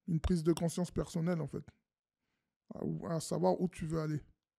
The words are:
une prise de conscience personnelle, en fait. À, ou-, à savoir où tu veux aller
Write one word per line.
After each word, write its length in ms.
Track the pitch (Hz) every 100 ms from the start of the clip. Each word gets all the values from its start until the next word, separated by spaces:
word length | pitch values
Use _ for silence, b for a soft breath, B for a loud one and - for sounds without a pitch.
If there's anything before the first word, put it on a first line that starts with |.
| -
une 120 | 165
prise 240 | - 180
de 80 | 156
conscience 400 | 160 170 - 175
personnelle, 500 | - 151 170 165 175
en 60 | 143
fait. 180 | - - - _ _ _ _ _ _ _ _ - -
À, 80 |
ou-, 240 | - 160 -
à 120 | 165
savoir 400 | - 165 180 180
où 80 | 180
tu 160 | - 160
veux 140 | 160
aller 220 | 156 151 - _ _